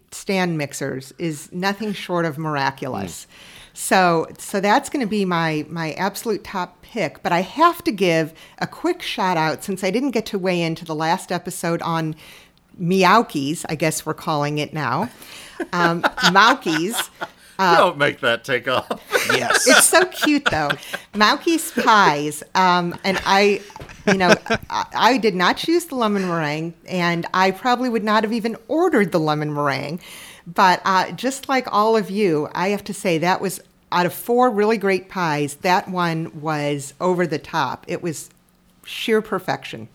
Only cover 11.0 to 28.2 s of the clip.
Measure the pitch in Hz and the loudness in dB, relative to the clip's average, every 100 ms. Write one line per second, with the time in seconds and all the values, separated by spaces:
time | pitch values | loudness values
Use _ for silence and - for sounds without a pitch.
11 | 160 185 - 175 180 - 170 170 165 165 | 0 0 -2 -6 -6 -6 -4 -2 -2 -2
12 | 160 156 - - - _ _ - 170 190 | -2 -6 -14 -20 -20 _ _ -6 0 4
13 | 180 220 233 147 135 175 - 156 160 160 | 6 6 4 -2 -4 -4 -6 -2 -2 -2
14 | 156 151 165 147 147 147 143 156 127 139 | -6 -6 -2 -2 0 -2 -4 -4 -2 -2
15 | 240 - - - - - - 175 170 170 | -4 -10 -20 -20 -20 -12 -6 0 2 2
16 | - - 233 190 226 269 180 160 180 214 | -2 2 4 8 6 4 0 -2 -2 -4
17 | - - - - - - 190 165 185 143 | -8 -10 -14 -14 -16 -2 4 6 4 4
18 | 143 - 123 117 - 123 127 127 - - | 0 2 0 0 -2 -4 0 -2 -2 -10
19 | - 403 - - - 427 240 302 - 339 | -2 -2 0 -2 0 0 4 6 6 4
20 | 370 - 302 285 - 156 147 139 - - | 2 -2 0 0 0 -2 -2 -4 -8 -14
21 | - 208 214 285 349 330 - 233 247 214 | -8 2 2 2 0 0 -2 -2 4 6
22 | 180 147 151 - - 185 185 180 175 - | 6 2 -2 -6 -4 2 4 4 0 -4
23 | 196 185 - 196 208 202 - - - - | -4 -2 2 4 4 2 -4 -18 -18 -6
24 | 208 190 180 208 - 220 - 107 - 127 | 0 2 4 4 2 -4 -2 -6 -4 2
25 | 214 254 214 180 180 233 - 339 339 262 | 4 4 2 2 0 0 0 0 0 -4
26 | 220 202 185 165 147 151 165 - - 180 | -2 0 -2 -2 -2 -4 -6 -10 -6 -2
27 | 170 170 165 185 190 190 254 240 254 220 | 0 0 -2 0 0 0 -2 0 0 -2
28 | 214 214 | 0 0